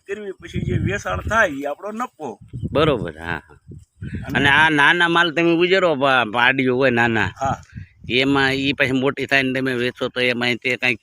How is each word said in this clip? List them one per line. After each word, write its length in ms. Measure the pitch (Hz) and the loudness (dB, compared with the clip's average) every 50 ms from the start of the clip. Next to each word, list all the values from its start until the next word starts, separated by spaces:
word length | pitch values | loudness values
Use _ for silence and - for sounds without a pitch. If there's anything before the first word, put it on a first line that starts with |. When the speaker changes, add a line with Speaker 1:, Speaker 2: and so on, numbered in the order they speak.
| _ - | _ -10
Speaker 1:
કરવી, 240 | 196 214 214 196 | -10 -10 -8 -12
પછી 300 | 180 _ 175 165 - 175 | -12 _ -14 -10 -6 -6
જે 160 | - - - - | -4 -2 -2 0
વેચાણ 440 | - 160 196 202 - 190 185 - | 0 0 -2 -4 -4 -6 -6 -6
થાય 280 | - - 208 226 220 180 | -4 -2 2 2 2 2
એ 140 | 143 135 143 | 0 -4 -6
આપણો 280 | 143 147 - 180 202 | -6 -8 -8 -10 -10
નફો. 480 | 214 220 247 254 _ - 156 127 104 - - - - - - - | -8 -8 -8 -10 _ -12 -12 -12 -12 -12 -16 -16 -12 -10 -8 -2
Speaker 2:
બરોબર, 460 | - 135 156 156 139 110 90 85 76 78 | 0 2 2 2 2 0 -4 -8 -10 -10
હા, 80 | 82 | -8
હા. 340 | 85 85 76 - - 73 - _ - - - - _ _ - - - - - - | -8 -8 -8 -8 -14 -20 -20 _ -20 -20 -20 -20 _ _ -16 -14 -12 -12 -12 -8
Speaker 1:
અને 100 | - - | -4 -2
Speaker 2:
અને 140 | 120 139 143 | 0 2 4
આ 200 | 139 147 156 160 | 4 4 4 4
નાના 380 | 156 147 143 151 165 175 175 170 | 4 4 4 4 4 4 2 2
માલ 240 | 170 170 175 175 | 2 2 2 0
તમે 240 | 143 160 170 170 170 | 0 0 2 2 4
ગુજરો, 400 | 165 175 175 185 190 185 175 156 | 2 2 2 2 2 2 2 2
પા-, 300 | 131 135 139 131 127 117 107 104 | 2 2 2 4 2 2 0 0
પાડીઓ 420 | 120 120 127 135 135 131 127 123 | 2 2 2 2 2 0 0 2
હોય 160 | 123 139 131 | 2 2 2
નાના, 340 | 120 117 117 117 113 110 101 | 4 4 2 2 2 0 0
Speaker 1:
હા. 360 | 95 104 - 135 139 120 - - _ - - 95 - _ _ - - | -2 -4 -6 -6 -6 -6 -6 -10 _ -16 -16 -16 -16 _ _ -8 -2
Speaker 2:
એમાં 420 | 110 127 135 135 143 139 135 135 | 0 0 2 2 2 2 2 0
ઈ 220 | 135 135 135 139 139 | 0 -2 -2 -2 0
પછી 180 | - 143 123 | 0 0 0
મોટી 340 | 131 131 127 139 131 - 135 | 0 0 0 -2 -2 -2 -4
થાય 180 | - 139 135 135 | 0 0 2 2
ને 160 | 131 127 131 | 0 -2 -2
તમે 140 | 131 135 127 | -2 -2 -2
વેચો 340 | 120 120 123 120 - 135 120 | -2 -2 -4 -4 -4 -6 -6
તો 140 | - 127 | -4 -2
એમાં 340 | 123 123 123 120 120 123 123 | 0 0 0 0 0 -2 -2
તે 220 | 110 - 131 123 - | -2 -2 -4 -4 -2
કાંઈક 220 | - 123 120 - | 0 -2 -2 -2